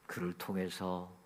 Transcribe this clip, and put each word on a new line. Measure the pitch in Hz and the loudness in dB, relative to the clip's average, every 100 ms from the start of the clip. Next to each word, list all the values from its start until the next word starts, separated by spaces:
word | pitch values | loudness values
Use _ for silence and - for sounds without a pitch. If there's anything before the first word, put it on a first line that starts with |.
| - | -8
그를 | - 90 | -2 -2
통해서 | 87 - 95 92 - 92 90 90 - | -2 0 2 2 0 2 2 -2 -10